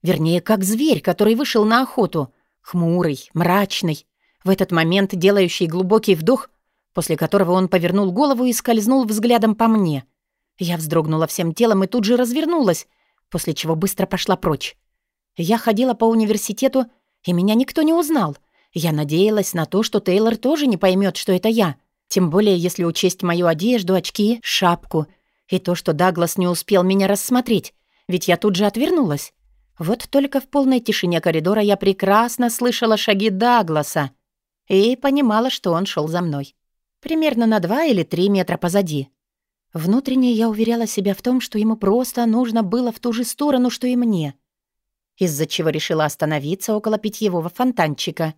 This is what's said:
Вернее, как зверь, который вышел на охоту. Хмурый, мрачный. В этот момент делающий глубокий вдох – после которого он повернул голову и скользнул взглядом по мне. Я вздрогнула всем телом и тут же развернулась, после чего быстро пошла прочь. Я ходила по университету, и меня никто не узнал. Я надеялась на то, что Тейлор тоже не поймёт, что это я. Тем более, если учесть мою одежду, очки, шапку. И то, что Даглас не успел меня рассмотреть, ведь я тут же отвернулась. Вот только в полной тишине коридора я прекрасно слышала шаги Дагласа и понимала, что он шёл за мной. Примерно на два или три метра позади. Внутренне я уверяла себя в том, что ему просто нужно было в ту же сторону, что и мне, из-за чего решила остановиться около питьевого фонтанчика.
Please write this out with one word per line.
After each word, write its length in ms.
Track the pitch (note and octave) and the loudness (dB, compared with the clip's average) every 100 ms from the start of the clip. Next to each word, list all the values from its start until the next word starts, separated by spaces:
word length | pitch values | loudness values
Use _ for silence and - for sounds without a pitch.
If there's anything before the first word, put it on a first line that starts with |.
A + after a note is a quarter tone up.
Вернее, 380 | E3 E3+ D#3+ F3 | 0 0 2 0
как 220 | E3+ G#3+ | 0 0
зверь, 380 | F#3 A3 D#4 F#3+ | 0 0 2 0
который 340 | - E3+ G#3+ A3+ | 0 2 2 2
вышел 280 | C#4+ A#3 | 0 2
на 180 | G#3+ A#3 | 2 2
охоту. 520 | C4 - F#3 E3 C3+ _ _ _ | 0 -2 -2 -2 -4 _ _ _
Хмурый, 680 | - F3 E3+ F3 F3 C3+ - | -8 -2 0 0 0 -4 -6
мрачный. 720 | D#3+ E3+ F#3+ G3 - E3+ D3+ _ _ _ _ | -2 2 2 0 -2 -4 -4 _ _ _ _
В 60 | F#3 | -2
этот 220 | F#3+ F#3+ | 0 2
момент 440 | E3+ D#3+ F#3+ G3 F#3 | 0 2 2 0 2
делающий 520 | F#3 G3+ F3+ - E3+ | 2 4 2 0 -2
глубокий 480 | E3+ F#3 A3 A3 E3+ | -2 2 2 4 2
вдох – 340 | D#3+ C4 - _ _ _ _ | 2 0 -2 _ _ _ _
после 220 | - - D#3+ | -8 -4 -2
которого 360 | D#3+ G3 F3 | 0 2 2
он 180 | F#3 F#3 | 2 2
повернул 420 | F#3 E3+ F#3+ G3 | 0 2 0 0
голову 340 | F3+ D4 B3 B3+ | 0 0 2 0
и 80 | |
скользнул 520 | A3+ - A3+ G#3 C4+ A3+ | 0 0 0 2 2 0
взглядом 500 | G#3+ A#3 A#3 A3 G#3+ | 0 2 2 2 2
по 120 | A3+ | 2
мне. 380 | A3 F3+ C#3+ - _ _ _ _ _ | 2 2 -2 -6 _ _ _ _ _
Я 180 | E3+ E3+ | -6 -4
вздрогнула 500 | D#3 D#3+ D#3 D#3 D#3+ | -2 -2 0 -2 -2
всем 260 | - E3 | -2 -4
телом 300 | D#3+ A3+ G3 | 0 2 2
и 40 | F#3+ | 0
тут 160 | B3 | 0
же 140 | G3+ A#3+ | 2 2
развернулась, 720 | B3 B3+ D#4+ E4+ A3+ E3 - _ _ _ _ | 0 -2 0 0 2 0 -6 _ _ _ _
после 240 | F3 - | -8 -6
чего 220 | D3+ D#3 D#3+ | -6 -4 -2
быстро 300 | F#3+ - F#3 | -2 -4 -4
пошла 300 | F#3 - F#3 | -4 -2 -2
прочь. 400 | E3+ D3 - - _ _ _ _ _ - | 0 -2 -6 -14 _ _ _ _ _ -8
Я 220 | E3+ A3+ | -2 0
ходила 360 | A#3 G#3+ B3+ | 0 0 0
по 120 | A3+ A3+ | 2 2
университету, 800 | A3+ G#3+ G#3+ - G#3 C4+ C4 A#3+ _ _ _ | 2 2 -2 -4 -2 0 0 -4 _ _ _
и 100 | - | -4
меня 200 | F3 F#3+ | 0 2
никто 300 | A3 C4+ - | 2 0 0
не 100 | D#4 | 0
узнал. 440 | E4 D4+ D#4 E3+ C#3 _ _ _ | 2 0 0 -2 -6 _ _ _
Я 180 | F3 E3 | -4 -2
надеялась 600 | D3+ D3+ D#3 G#3 G#3+ G3 | -2 0 2 2 2 -2
на 120 | F3 D#3 | -4 -2
то, 180 | F#3+ | -2
что 160 | A3 G#3 | 0 -2
Тейлор 360 | G3+ F#3 A3 A3+ | 0 2 2 0
тоже 300 | B3+ D#4 C#4+ | 0 0 0
не 120 | F#3 | 2
поймёт, 380 | F#3+ F#3 G3 - | 2 2 0 -2
что 160 | - | -2
это 160 | F#3 A3 | 0 2
я. 280 | A3+ F#3 C#3 _ _ _ | 2 0 -2 _ _ _
Тем 220 | - F3+ | 0 2
более, 280 | F3 G#3+ F3+ | 2 2 2
если 260 | F3 - | 0 -2
учесть 380 | E3+ D#3+ F#3 - | -4 0 -2 -2
мою 240 | F3+ E3+ F3 | -2 0 0
одежду, 480 | D#3+ G#3 B3 F3+ | 0 0 0 0
очки, 460 | F#3 E3 - G#3 A#3 | -2 -2 -2 0 0
шапку. 680 | - - F3+ F3 - E3 D3 _ _ _ _ | -4 0 0 0 -2 -4 -4 _ _ _ _
И 120 | F#3 | -4
то, 160 | F3+ F3 | -2 -4
что 180 | - | -2
Даглас 440 | D3+ F#3 F3 E3+ - | 0 0 2 -2 0
не 100 | F3+ | 0
успел 360 | E3+ - G3 | -2 2 2
меня 240 | F3+ G3 F#3+ | 4 2 2
рассмотреть, 680 | G3+ - B3 B3 G#3 - _ _ _ - | 0 0 -2 2 -2 -2 _ _ _ -6
ведь 200 | F3+ - | -4 0
я 100 | E3+ | 2
тут 180 | G#3 F3 | 2 0
же 100 | G#3 | 0
отвернулась. 680 | A3+ D#4 F4+ A3 C#3+ - _ _ _ _ _ | 0 0 2 0 -2 -6 _ _ _ _ _
Вот 300 | E3 A#3+ - | -4 -4 0
только 300 | C#4 C#4 C#4 | 0 0 -2
в 80 | C4+ | -2
полной 320 | C#4+ C4 B3+ | 0 2 2
тишине 420 | B3 G#3 F3 E3+ | 0 -2 0 0
коридора 400 | E3+ D#3+ D#3+ G#3+ | 0 0 0 0
я 160 | G3+ G3 | 2 2
прекрасно 720 | - G3 G3 G3+ A#3 - B3 | 0 0 2 2 2 0 -2
слышала 480 | A#3 B3 A#3 A3+ G#3+ | 0 -2 0 0 0
шаги 320 | - G3 A3 | 0 0 0
Дагласа 840 | F#3+ A#3+ A#3+ F3 D#3 D3 E3 C3+ _ _ _ _ _ _ | 0 2 2 2 -2 -2 -4 -4 _ _ _ _ _ _
и 280 | F#3+ G#3+ B3+ | 2 2 2
понимала, 560 | C#4 C#4 B3+ G#3+ B3+ | 0 2 2 0 -2
что 200 | - F#3+ | -4 -2
он 140 | E3+ G3 | -2 -2
шёл 220 | - D3+ | -4 -4
за 140 | F3 | -4
мной. 340 | F3 C#3+ C#3 _ _ _ _ _ | -4 -6 -8 _ _ _ _ _
Примерно 460 | - D#4+ D#4 A#3 A3+ | -6 0 0 2 2
на 140 | A3 | 2
два 240 | E3+ B3 | 0 0
или 200 | D#4+ G#3 | 2 0
три 240 | D#3+ E3 G3 | 0 0 2
метра 300 | G3+ F3 E3+ | 2 0 -2
позади. 520 | F3 G3 F#3+ D3 C3+ _ _ _ _ _ _ | 0 0 0 -4 -8 _ _ _ _ _ _
Внутренне 580 | E3+ E3 A3+ C4+ C4 B3 | -6 0 0 0 0 2
я 180 | A3+ A3+ | 2 0
уверяла 380 | G#3+ A3+ A#3 A3+ | 0 0 0 -2
себя 260 | - G3 | -2 -2
в 80 | G3 | -2
том, 180 | - B3+ | -2 -2
что 180 | - G#3+ | -2 -2
ему 180 | G#3+ A3 | 0 0
просто 480 | F#3+ A3+ B3+ - A#3 | 0 0 0 -2 0
нужно 380 | A3 B3 A3+ | 2 0 0
было 280 | G3 A#3 B3 | 0 -2 -2
в 80 | A3+ | -4
ту 140 | A#3+ | -4
же 100 | A3+ | -4
сторону, 460 | A#3 - D4 C4 B3 | -6 -4 0 2 0
что 160 | - B3+ | -2 -2
и 100 | B3 | 0
мне, 380 | A#3+ F#3+ D3+ - _ _ _ _ _ _ _ _ | 0 0 -2 -8 _ _ _ _ _ _ _ _
из-за 280 | F#3 C#3+ D#3+ | -4 -2 -4
чего 240 | - D#3+ | -2 -2
решила 360 | D3+ - D#3+ D3+ | -2 -2 0 -2
остановиться 680 | - D#3 D3+ C#3+ F#3+ - G#3+ | -2 -2 -2 -4 -6 -4 -2
около 220 | G#3+ G#3+ | -2 -2
питьевого 520 | G#3+ - G#3+ F3+ E3 | -4 -4 -2 -2 -6
фонтанчика. 840 | - B3+ A#3+ D#3+ C#3+ - D3+ D#3+ | -4 -2 0 -2 -2 -8 -4 -6